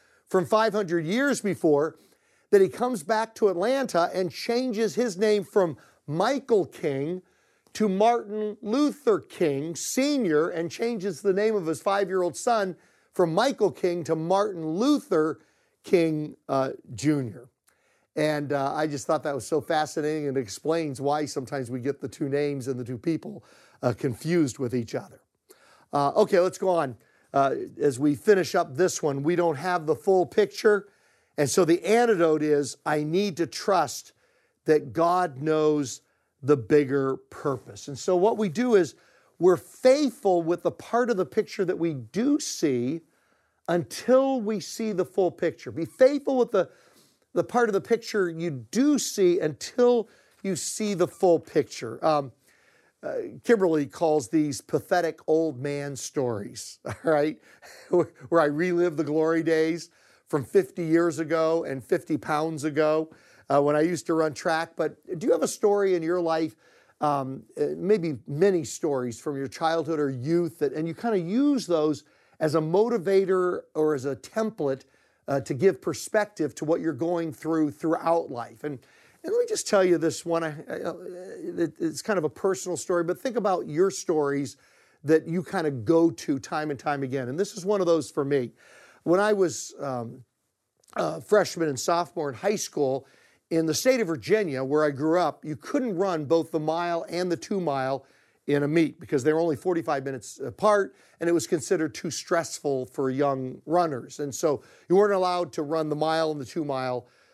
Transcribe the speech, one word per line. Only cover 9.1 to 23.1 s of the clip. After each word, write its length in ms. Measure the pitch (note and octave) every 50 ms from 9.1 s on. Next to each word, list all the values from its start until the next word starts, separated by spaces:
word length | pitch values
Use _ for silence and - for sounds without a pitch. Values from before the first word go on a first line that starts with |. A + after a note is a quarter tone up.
| G3+ D#3
King 560 | - - - - F#3 D3+ C#3 C3+ D3 E3 E3
Senior 760 | - - - - B3+ C4+ D4 D4 C4+ A#3 E3+ D3+ D3 E3 F3+
and 200 | F3 E3 E3+ D#3+
changes 500 | - - A3+ A#3 A#3+ G3+ F3 G3+ E3+ -
the 120 | - G3+
name 240 | F#3 G3 G#3+ A3 A3
of 100 | G3+ E3+
his 160 | D#3 D#3+ -
five-year-old 540 | - G3+ G3 G3+ G3+ E3+ F#3+ F#3+ F3+ F3 C#3+
son 400 | - - A#3+ A#3 A3 G3 F#3 E3 - _ _ _ _ _ _
from 220 | - - F3+ E3 D#3+
Michael 380 | F#3+ A#3 C#4+ - - G#3+ F3
King 320 | C3 - - F3+ F3 F3 D#3
to 100 | D3+ D#3+
Martin 500 | D#3+ D#3+ E3+ F#3 G3 G#3 G#3+ F#3+ E3+ D#3+
Luther 760 | D#3 D#3+ F#3 A#3 C#4+ D4 A#3+ - - F#3+ D#3 D#3 D#3 C#3+ - _ _ _ _ _ _ _ _
King, 540 | - - G3+ F3 E3 D#3+ D#3 D3+ D3+ D3+ - - _ -
uh, 240 | C#3 C3+ C3 C3+ - - - - B2
Junior. 540 | G#2 - D3+ D3+ C#3+ C3 A2 - B2 - - _ _ _ _ _ _ _ _ _ _ _ _ -
And, 380 | D#3 D3+ D#3 D3+ D3 D3 C3+
uh, 200 | D3 C#3 C3+ C#3
I 140 | D3+ D3+ D#3
just 180 | D#3 C#3+ C3 -
thought 200 | - D#3+ D3 -
that 100 | D3+ C#3
was 120 | C3 G#2+
so 140 | - E3 D3
fascinating, 680 | B2 - E3 D3+ D#3 D3 - E3 D3 D3+ D#3 D#3 D3 C#3
and 80 | C3
it 40 | C3+
explains 600 | B2 G2+ - - - D3 E3 E3+ D#3+ D3 C3 A#2
why 240 | C3 C#3+ D3 D3+ D3+
sometimes 480 | C3+ - C#3+ B2+ - D3 C#3 C3 A2+
we 80 | B2+ B2+
get 200 | A#2+ C#3 C3+ -
the 80 | - B2+
two 200 | - - D#3 C#3
names 400 | C#3 C#3+ D3 D3 C#3+ C#3 A#2 C3
and 100 | C3 B2
the 60 | B2
two 140 | A2+ B2+ A2+
people, 440 | - E3